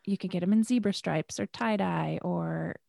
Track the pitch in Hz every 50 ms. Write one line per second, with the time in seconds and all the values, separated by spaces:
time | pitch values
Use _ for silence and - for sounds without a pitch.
0 | - - 196 - - 180 - 175 180 185 208 220 220 - 254 247 208 202 190 -
1 | - 190 156 156 156 - - - 208 - - - 240 226 214 196 190 180 170 165
2 | 160 156 156 - - 180 175 175 165 165 160 165 160 165 - - _